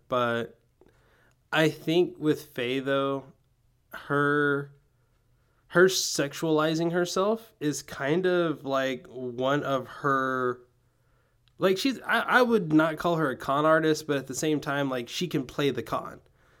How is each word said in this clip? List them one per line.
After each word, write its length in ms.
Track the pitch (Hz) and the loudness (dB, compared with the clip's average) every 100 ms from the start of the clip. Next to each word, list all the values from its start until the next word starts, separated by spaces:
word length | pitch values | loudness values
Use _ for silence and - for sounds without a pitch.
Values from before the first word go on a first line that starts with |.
| _ | _
but 500 | 127 120 117 113 - _ _ - _ _ _ _ _ _ | 0 0 -2 -4 -12 _ _ -20 _ _ _ _ _ _
I 200 | 151 160 | 2 2
think 460 | 151 - 165 165 - | 0 0 2 2 0
with 240 | 151 143 - | 0 0 -4
Faye, 340 | - 120 135 | -6 -4 -2
though, 440 | 135 139 139 139 131 _ _ _ _ _ _ | 0 0 0 -4 -8 _ _ _ _ _ _
her, 800 | - - 143 143 147 143 143 143 - _ _ _ _ _ _ _ _ _ | -20 -4 0 2 2 2 0 -4 -16 _ _ _ _ _ _ _ _ _
her 180 | 170 185 | 6 6
sexualizing 1080 | 185 - - 143 143 165 151 156 160 170 | 4 -2 -2 -4 -4 0 2 2 0 0
herself 600 | 180 175 190 202 220 - _ | 0 0 0 0 -2 -6 _
is 220 | 147 143 | -4 -4
kind 460 | - - 139 170 185 | -10 -6 0 0 2
of, 400 | 180 170 135 135 | 2 0 -2 -2
like, 400 | 135 135 123 - | -2 -2 -4 -10
one 540 | 120 127 120 131 143 | -10 -10 -2 0 2
of 240 | 135 135 117 | 0 -2 -4
her, 720 | - 143 135 131 131 123 123 - _ _ _ _ _ _ _ _ - | -4 -2 0 0 -2 -2 -4 -12 _ _ _ _ _ _ _ _ -2
like, 220 | 185 190 | 0 2
she's, 200 | 269 220 - | -2 -4 -2
I, 140 | 226 | -2
I 220 | - 226 | 2 2
would 320 | 240 226 165 | 4 2 4
not 240 | 156 160 151 | 2 2 0
call 180 | 175 165 | 0 0
her 140 | 147 | 0
a 60 | 120 | -2
con 280 | - 139 | -2 2
artist, 420 | 156 160 156 156 156 | 4 4 4 0 0
but 120 | 139 | -4
at 80 | 131 | -4
the 80 | |
same 260 | - 160 147 | -4 0 0
time, 300 | 147 143 139 | -2 -2 -2
like, 180 | 127 120 | -4 -6
she 180 | - 175 | -6 -2
can 180 | 147 | -2
play 260 | 127 - 143 | -4 -2 0
the 120 | 117 | 0
con. 380 | 110 135 - - _ _ _ _ | -4 -6 -6 -16 _ _ _ _